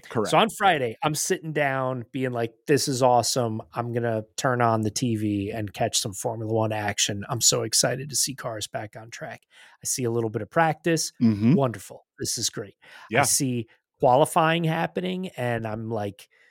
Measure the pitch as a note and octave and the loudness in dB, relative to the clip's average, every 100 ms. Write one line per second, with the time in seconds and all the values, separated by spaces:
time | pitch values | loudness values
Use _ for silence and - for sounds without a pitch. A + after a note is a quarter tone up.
0 | - A#2 G2+ D#3 A3 - D#4 D3+ A#2+ - | -4 -2 2 4 2 2 2 2 -2 -2
1 | D#3 D3 - F#3 D#3+ D3+ C#3+ C3+ C3 B2+ | -4 -2 -2 -4 -4 -2 0 0 -2 -4
2 | A#2 C3+ C3 A#2+ A#2 - - C3+ C#3+ B2 | -8 -4 -4 -2 -4 -6 2 2 2 4
3 | C3 A#2+ A#2 C3+ A#2 A2 - B2+ A#2+ A#2+ | 6 6 4 0 -2 -4 -6 -8 -4 -2
4 | A#2 A2 A2 - C3+ B2 A#2 A2 G#2+ - | -2 -2 -4 -2 0 2 4 4 0 -2
5 | B2+ G#2+ G#2+ G2+ G2+ A2+ G#2 - A#2 - | -2 0 -2 -2 -4 -6 -8 -4 -2 -2
6 | A2+ F#2+ B2 A2+ A2 A2+ A2 G#2+ G#2 - | -4 -6 -6 -6 -2 0 0 -2 -4 -2
7 | - G2+ - A#2+ - B2+ A2+ - C3 C3 | -2 -2 -6 0 2 2 0 0 0 -2
8 | C#3+ C3 - C3 B2+ A2 - A#2+ A2 A#2+ | -6 -4 -4 -4 -10 -8 -8 -10 -10 -14
9 | A#2 - D3 B2 _ - - _ - - | -18 -14 -14 -14 _ -20 -20 _ -6 -4
10 | A#2 A#2 A2+ A2 G#2 E3 D#3+ D3+ F3 E3 | 0 0 -2 -4 -2 2 2 2 0 0
11 | - - A#2 G2+ A2+ D3+ C3 G#2 - - | -2 2 2 4 4 4 2 -2 -12 -20
12 | _ - A2 - G#2+ - G2+ - - - | _ -8 -6 -4 -6 -6 -12 -16 -20 -20
13 | - A2+ C3+ - C3+ A#2+ A2 _ _ _ | 0 2 4 2 0 -2 -6 _ _ _
14 | C3+ B2+ D3+ F3 D#3+ E3+ D#3+ E3 E3 F#3+ | 4 6 4 4 4 2 0 0 -2 -4
15 | F#3 F#3 F#3 - B2 A#2 A2+ A2 A2+ A2 | -4 -6 -8 -6 -4 -2 -4 -6 -6 -6
16 | G#2 - - _ _ | -6 -8 -20 _ _